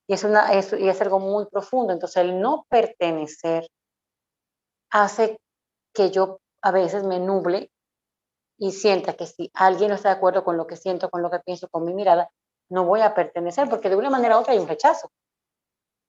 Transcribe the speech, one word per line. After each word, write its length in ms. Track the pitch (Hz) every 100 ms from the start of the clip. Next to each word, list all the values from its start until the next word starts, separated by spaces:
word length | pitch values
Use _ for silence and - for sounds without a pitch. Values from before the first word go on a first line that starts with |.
| -
Y 60 |
es 100 | 190
una, 280 | 208 208 -
es, 200 | 196 196
y 160 | 208 190
es 120 | 190
algo 180 | 202 190
muy 280 | 190 208 202
profundo. 460 | 196 196 254 226
Entonces, 260 | 175 170 190
el 220 | 180 185
no 240 | 220 302 -
pertenecer 1000 | 240 - - 170 160 151 156 170 165 165 _ _ _ _ _ _ _ _ _ _ _ _
hace 480 | 208 202 - 220 220 _ _ _ _ _
que 180 | - 190
yo 280 | 190 190 190 _ _
a 80 | 196
veces 340 | 185 175 202
me 140 | 196 180
nuble 520 | 180 196 175 190 - _ _ _ _ _ _ _ _ _
y 140 | 196
sienta 420 | 190 214 185 170
que 120 | 156 165
si 240 | - 170
alguien 360 | - 190 180 208
no 60 | 196
está 140 | 202
de 60 | 185
acuerdo 280 | 185 185
con 120 | 180 170
lo 100 | 156
que 100 | 165
siento, 340 | 190 180 -
con 120 | 175
lo 80 | 175
que 100 | 175
pienso, 280 | - 180 180
con 160 | 165
mi 80 | 170
mirada, 380 | 185 196 170 - _ _ _ _
no 140 | 185
voy 160 | 175 208
a 140 | 214
pertenecer, 540 | 185 175 175 175 175 277
porque 220 | 226 -
de 60 | 196
una 140 | 269
manera 260 | 262 240 -
u 40 |
otra 120 | 233
hay 60 | 226
un 100 | 175
rechazo. 420 | - 285 320 - - _ _ _ _ _ _ _ _